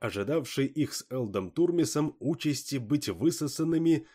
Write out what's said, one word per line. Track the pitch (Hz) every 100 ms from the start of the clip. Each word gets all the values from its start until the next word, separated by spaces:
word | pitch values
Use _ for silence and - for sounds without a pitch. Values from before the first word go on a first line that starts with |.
ожидавшей | 113 101 101 160 127 - 139
их | 151 139
с | - -
Элдом | 131 110 98 92
Турмисом | - 175 170 147 151 151 -
участи | 127 160 156 135 - 139
быть | 110 147 110
высосанными, | 85 151 170 147 - 160 165 165 160 -